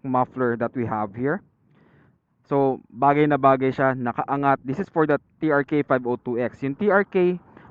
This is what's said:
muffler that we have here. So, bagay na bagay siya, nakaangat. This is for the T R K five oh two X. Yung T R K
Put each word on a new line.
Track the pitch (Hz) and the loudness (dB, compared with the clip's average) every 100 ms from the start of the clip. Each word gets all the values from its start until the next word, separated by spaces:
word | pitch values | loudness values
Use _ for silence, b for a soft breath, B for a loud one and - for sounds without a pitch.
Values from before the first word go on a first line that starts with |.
muffler | 135 127 123 127 123 117 | 0 -2 -2 -2 -2 -2
that | 117 131 | -4 -4
we | 113 | -4
have | 107 104 107 | -4 -6 -6
here. | 131 175 - _ _ b b b b b _ _ - | -4 -4 -10 _ _ b b b b b _ _ -4
So, | 139 135 127 - | 0 0 -2 -8
bagay | 117 139 143 151 | -2 2 4 4
na | 143 | 4
bagay | 135 135 131 | 4 4 0
siya, | 131 135 131 | 0 0 0
nakaangat. | 120 113 135 139 139 135 127 | -4 -6 -4 -2 0 0 -2
This | 131 | -6
is | 190 | -4
for | 170 156 | 0 0
the | 143 _ - | 0 _ -6
T | 156 143 | 0 0
R | |
K | 139 151 139 | 0 -2 0
five | 131 | 0
oh | 120 120 | -2 -6
two | - 120 | -4 -4
X. | 117 - | -4 -6
Yung | 135 139 | -8 -2
T | 208 | 2
R | 196 196 | 2 2
K | 190 180 180 - B B | 0 0 0 -8 B B